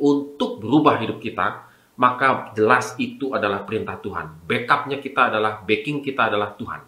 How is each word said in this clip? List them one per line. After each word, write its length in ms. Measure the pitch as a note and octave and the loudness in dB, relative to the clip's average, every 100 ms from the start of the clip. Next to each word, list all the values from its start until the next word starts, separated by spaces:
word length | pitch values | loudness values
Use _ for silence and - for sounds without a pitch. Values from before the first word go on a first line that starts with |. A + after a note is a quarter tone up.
untuk 560 | C#3+ C#3+ - - - - | 4 4 0 -4 -4 -4
berubah 400 | A2 D3 C#3+ G#2 | 2 4 6 4
hidup 240 | G#2 - | 0 -4
kita, 440 | A2 - G2+ - - _ _ - | -6 -2 -2 -4 -12 _ _ 0
maka 560 | B2 A#2+ C3+ B2+ - | 0 2 2 0 -4
jelas 400 | G#2+ G#2+ B2+ - - | 2 4 4 2 -4
itu 320 | A#2+ - C3+ | -6 -6 -4
adalah 320 | G#2+ G#2 G2 | -2 0 -2
perintah 320 | G2 G#2+ F#2 F#2+ | -4 -6 -6 -8
Tuhan. 400 | G#2 F2 D#2+ - | -8 -8 -10 -10
Backupnya 560 | - A#2+ A#2+ C#3+ C3+ C#3 | -4 -2 0 0 0 -6
kita 320 | C3 - A#2+ | -4 2 2
adalah, 320 | G#2+ G#2+ G#2 | 2 -2 -2
backing 400 | F#2+ G#2+ D3 C#3+ | -2 0 0 -6
kita 240 | C#3 C3 A2 | -4 0 2
adalah 260 | G#2 G2+ - | 2 -2 -6
Tuhan. 220 | A2+ D2 | -10 -12